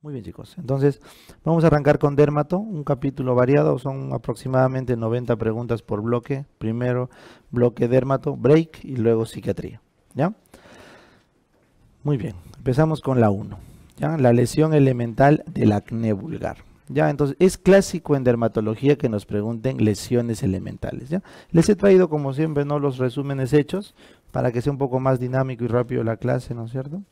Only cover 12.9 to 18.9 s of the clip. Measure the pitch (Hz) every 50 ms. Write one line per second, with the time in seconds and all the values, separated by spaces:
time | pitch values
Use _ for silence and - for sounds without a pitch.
12.9 | 156 139 - 139 131 127 113 107 101 98 107 104 101 95 - - - - - -
13.9 | _ - - 147 160 160 131 123 120 120 123 113 - 151 151 160 156 151 139 135
14.9 | 127 120 120 117 113 113 135 143 151 151 - - 160 202 - 110 104 101 - -
15.9 | 120 113 113 113 107 95 101 - - - - - - - - - - _ _ _
16.9 | 131 139 156 156 147 135 147 139 139 _ 185 190 - - _ - 190 196 190 -
17.9 | - 175 - - 147 139 131 123 120 117 117 113 - 117 107 107 110 107 131 139